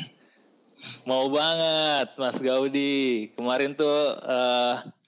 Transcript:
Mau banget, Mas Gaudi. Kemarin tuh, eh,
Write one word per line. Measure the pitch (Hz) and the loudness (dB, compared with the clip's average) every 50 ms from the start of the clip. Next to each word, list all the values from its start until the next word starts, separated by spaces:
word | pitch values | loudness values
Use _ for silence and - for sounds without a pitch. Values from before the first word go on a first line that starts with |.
| 80 - - _ - - _ _ _ _ _ _ _ _ _ - - - - - - 123 | -6 -10 -14 _ -20 -20 _ _ _ _ _ _ _ _ _ -16 -14 -14 -14 -10 -4 -2
Mau | 131 131 135 135 | 0 0 2 2
banget, | 139 147 156 160 165 165 165 160 156 156 156 151 147 139 127 - - - | 2 2 2 2 2 2 0 0 2 2 2 2 2 2 0 -2 -4 -4
Mas | 131 123 117 | -4 -2 -2
Gaudi. | 127 127 131 127 131 135 139 135 143 139 139 139 139 135 127 123 110 107 104 | -2 0 0 0 2 0 0 0 0 0 0 0 0 0 0 0 -2 -4 -6
Kemarin | - - 120 123 127 127 139 143 | -8 -6 -2 -2 0 0 0 -2
tuh, | 143 139 151 147 147 147 147 135 - - | -2 0 0 2 2 2 2 0 -2 -4
eh, | - - 131 127 127 123 123 123 123 123 123 123 - - - _ _ | -4 -2 -2 0 2 2 2 2 2 2 0 -2 -6 -12 -18 _ _